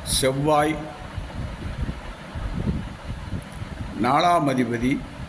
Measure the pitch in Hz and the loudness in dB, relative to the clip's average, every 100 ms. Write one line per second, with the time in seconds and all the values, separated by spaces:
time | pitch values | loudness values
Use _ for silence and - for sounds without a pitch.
0 | - - 127 139 147 151 151 156 - - | 0 2 4 4 4 6 4 2 -4 -10
1 | - - - - - - - - - - | -8 -8 -6 -6 -6 -6 -6 -4 -4 -4
2 | - - - - - - - - - - | -8 -10 -10 -6 -4 -2 0 -2 -4 -8
3 | - - - - - - - - - - | -8 -8 -6 -8 -8 -10 -10 -8 -8 0
4 | 120 143 175 175 147 127 117 113 123 143 | 4 6 6 6 4 4 2 2 2 2
5 | - - | -2 -10